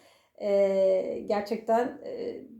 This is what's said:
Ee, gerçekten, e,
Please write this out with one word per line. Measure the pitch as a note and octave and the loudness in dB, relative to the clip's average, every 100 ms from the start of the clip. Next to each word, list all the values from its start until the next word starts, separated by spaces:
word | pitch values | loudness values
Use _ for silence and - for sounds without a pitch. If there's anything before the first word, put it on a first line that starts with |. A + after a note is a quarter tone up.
| - _ _ - | -20 _ _ -8
Ee, | G#3 G3+ G3 F#3+ F#3+ F#3+ F#3 - - | 0 2 4 4 4 4 0 -4 -4
gerçekten, | G#3 G#3 A3+ - A3+ B3 - | -4 -2 -4 0 2 0 -4
e, | - - A#3+ - - - | -12 -8 -8 -10 -14 -18